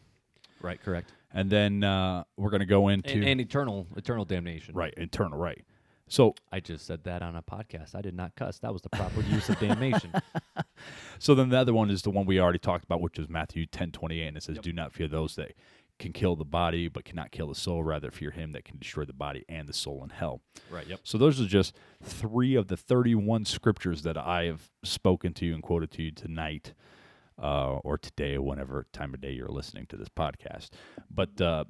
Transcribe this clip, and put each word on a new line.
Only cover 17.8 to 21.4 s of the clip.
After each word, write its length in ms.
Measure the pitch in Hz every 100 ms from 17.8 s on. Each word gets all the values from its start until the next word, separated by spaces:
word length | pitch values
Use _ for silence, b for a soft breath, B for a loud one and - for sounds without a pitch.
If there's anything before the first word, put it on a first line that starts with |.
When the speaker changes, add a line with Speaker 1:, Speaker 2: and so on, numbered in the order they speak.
Speaker 2:
Rather 260 | 80 76 71
fear 200 | - 71
him 220 | 78 80
that 120 | 73
can 140 | - 69
destroy 260 | 67 -
the 80 | 73
body 320 | 65 71 69 -
and 220 | 82 73
the 60 |
soul 280 | 71 - 67
in 60 | 69
hell." 320 | - 85 64 - B B
Speaker 1:
Right, 160 | 87 76
yep. 140 | 95
Speaker 2:
So 140 | - 110
those 200 | 139
are 80 | 135